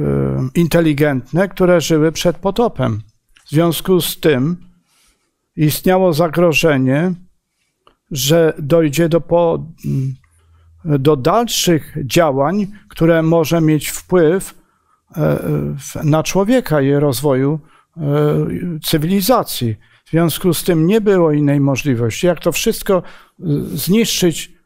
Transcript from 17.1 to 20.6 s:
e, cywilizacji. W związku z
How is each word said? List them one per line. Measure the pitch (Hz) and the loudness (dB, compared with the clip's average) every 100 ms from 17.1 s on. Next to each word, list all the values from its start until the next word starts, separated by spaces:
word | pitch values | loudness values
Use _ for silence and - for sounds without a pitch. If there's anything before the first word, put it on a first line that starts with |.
| 120 147 131 139 156 - _ _ 165 | 0 0 0 0 -4 -8 _ _ -8
e, | 147 147 147 151 151 - 180 156 | -2 0 0 0 -2 -6 -8 -8
cywilizacji. | - 160 156 196 190 240 156 - 120 104 _ _ | -4 -2 0 0 2 0 0 -4 -6 -6 _ _
W | _ | _
związku | 160 170 - 185 | 0 0 0 -2
z | 151 | -2